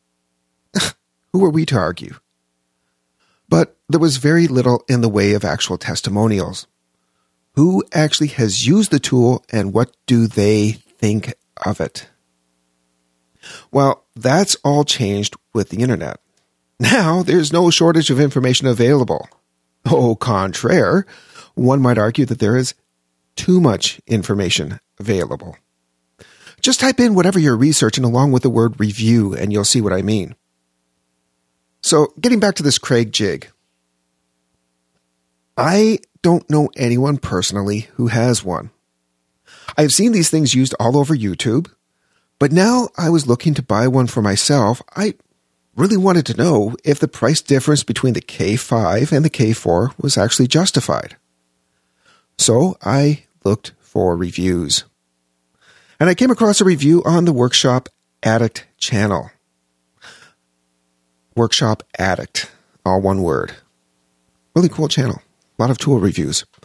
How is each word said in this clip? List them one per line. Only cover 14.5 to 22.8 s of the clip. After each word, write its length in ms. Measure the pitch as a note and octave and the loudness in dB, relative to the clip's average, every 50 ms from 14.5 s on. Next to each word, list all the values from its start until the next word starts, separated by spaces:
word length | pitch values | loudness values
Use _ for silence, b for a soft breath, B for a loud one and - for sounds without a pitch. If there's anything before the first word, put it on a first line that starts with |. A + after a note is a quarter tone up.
| - - - | -2 -4 -2
all 220 | C#3+ C#3+ D3 D3 | 0 0 0 0
changed 500 | - - - A#2 G2 G2+ G2+ G#2 - - - _ _ - | 0 -2 -4 -2 -2 -2 -4 -4 -6 -8 -14 _ _ -6
with 160 | A2+ F#2+ - | -6 -4 -4
the 120 | E2+ G2+ | -4 -4
internet. 380 | B2 B2+ A2+ D#2+ D#2 C2 G1+ - _ _ _ _ _ _ _ _ _ _ _ - | -2 -2 -2 -4 -6 -10 -12 -14 _ _ _ _ _ _ _ _ _ _ _ -4
Now, 420 | B2 - A#3 B3+ F#3 D#3 E3 F#3 | -2 0 2 2 2 2 0 0
there's 320 | F3+ - - F3+ D#3 D3 D#3 | 0 2 2 2 2 2 2
no 160 | E3+ F3+ F3 | 2 2 2
shortage 400 | D#3+ - E3+ E3 E3 E3 D3+ - | 2 2 2 2 2 2 2 0
of 100 | C3+ B2+ | 2 2
information 460 | D3 C#3 - C3+ B2+ B2+ B2+ A#2 C3+ | 2 2 0 0 0 2 0 2 2
available. 640 | C3 A#2+ G#2 A#2 B2 D3 C#3 B2 - D#2+ - - - _ _ _ _ _ _ _ _ _ _ - | 0 0 2 2 2 4 2 2 0 -2 -6 -8 -12 _ _ _ _ _ _ _ _ _ _ -2
Au 300 | - - - B2+ A#2 A2 | 0 2 2 2 2 0
contraire, 920 | - - A#2+ A2 F#2+ F#2+ F#2+ E2 - - A#2 F3+ E3+ A2+ F2+ C#3 G3 G3 B B B B B B B B B B | -2 -2 -2 0 0 -2 -2 -4 -4 -2 0 2 2 2 2 2 0 -2 B B B B B B B B B B
one 280 | - B2 B2 C3+ C#3+ | -2 0 2 2 4
might 180 | C3 B2 A#2+ A2 | 2 2 2 2
argue 260 | G#2 A2 A#2 D3+ C3+ | 0 0 0 -2 -2
that 140 | A#2 B2 - | -2 -2 -2
there 180 | A2+ G2+ A#2 B2+ | 0 0 0 0
is 160 | B2+ B2 - _ | -2 -4 -8 _